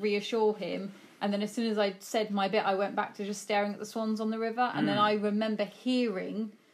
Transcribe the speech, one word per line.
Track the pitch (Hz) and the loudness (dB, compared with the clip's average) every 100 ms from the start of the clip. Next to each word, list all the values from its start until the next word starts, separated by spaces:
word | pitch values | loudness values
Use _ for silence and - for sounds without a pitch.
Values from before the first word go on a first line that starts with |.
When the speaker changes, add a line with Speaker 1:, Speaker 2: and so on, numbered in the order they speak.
Speaker 1:
reassure | 208 208 202 226 214 | 0 0 0 2 4
him. | 208 180 180 196 - - - | 2 -2 -4 -6 -10 -20 -4
And | 202 | -2
then | 202 | 0
as | 208 | -2
soon | 233 226 | 0 0
as | 208 | 2
I | 202 190 | 2 -2
said | - 226 214 | -2 -2 0
my | 202 196 | 0 2
bit, | 214 | 2
I | 196 | 2
went | 190 196 | 2 0
back | 208 208 - | -2 -4 -6
to | |
just | 202 202 | -8 -6
staring | - 202 208 | -2 0 0
at | 196 | -2
the | 208 | -8
swans | 226 220 214 | -4 -2 -2
on | 220 | -2
the | 220 | -2
river. | 226 226 247 | -2 0 0
And | - 202 | 0 0
then | 202 | 4
Speaker 2:
Mm. | |
Speaker 1:
I | 214 | 4
remember | 214 208 208 220 208 | 2 2 0 0 -2
hearing, | 196 - 247 254 240 185 147 190 220 - _ | -4 -4 0 2 0 -2 -4 -6 -6 -10 _